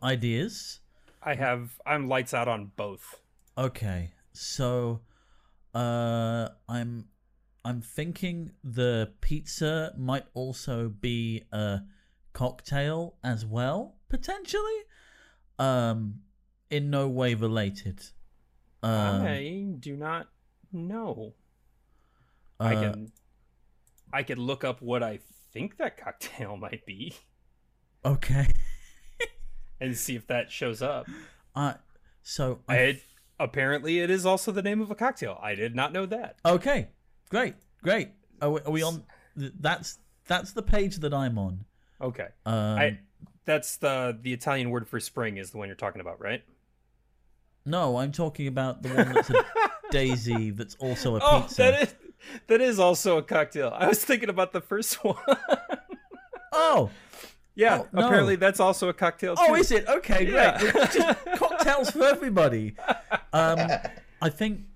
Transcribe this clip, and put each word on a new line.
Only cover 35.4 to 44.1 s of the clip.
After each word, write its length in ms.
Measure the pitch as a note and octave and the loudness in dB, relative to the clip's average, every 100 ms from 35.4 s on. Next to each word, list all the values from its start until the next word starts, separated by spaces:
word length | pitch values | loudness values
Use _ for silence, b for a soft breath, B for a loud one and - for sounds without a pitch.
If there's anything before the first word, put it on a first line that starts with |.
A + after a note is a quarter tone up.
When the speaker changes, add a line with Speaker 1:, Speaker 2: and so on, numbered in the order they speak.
Speaker 2:
I 140 | G#2+ G2+ | -6 -4
did 180 | A#2 | -4
not 200 | A#2+ D3 | -2 -2
know 120 | F#3 F#3 | -2 -6
that. 280 | A3+ - - E3+ | -6 -10 0 4
Speaker 1:
Okay, 440 | F3 C4+ B3 - _ _ _ - | 4 4 0 -2 _ _ _ -4
great, 260 | A3 G#3 - _ _ | -2 -2 -4 _ _
great. 280 | E3 G#3+ C#3 _ _ - | 0 0 -2 _ _ -4
Are 80 | D3 | -2
we, 100 | D3+ | -2
are 120 | D3 | -2
we 120 | D#3 | 0
on? 220 | D#3+ E3 - b b - | 0 -4 -10 b b -10
Th-, 140 | C3+ - | -10 -4
that's, 420 | D3 E3+ - - _ _ - | -2 -2 -6 -16 _ _ -4
that's 240 | F3 F#3 | -4 -4
the 100 | A3+ | -2
page 360 | G#3 G3+ G3 F3+ | 4 4 4 -2
that 160 | D3 | -2
I'm 240 | C#3 C3 A2 | -2 -2 -2
on. 240 | F#2+ F#2 G#2+ _ _ - | -4 -6 -12 _ _ -8
Speaker 2:
Okay. 260 | B2+ - F2+ - A2 | -8 -6 -12 -8 -4
Speaker 1:
Um, 320 | A2 G#2+ G#2+ | -2 0 0
Speaker 2:
I, 220 | D3 G2+ - _ - _ - | 0 -2 -14 _ -20 _ -2
that's 320 | D3+ - - | -2 -2 -4
the, 420 | C#3+ C3 B2+ | -2 0 -2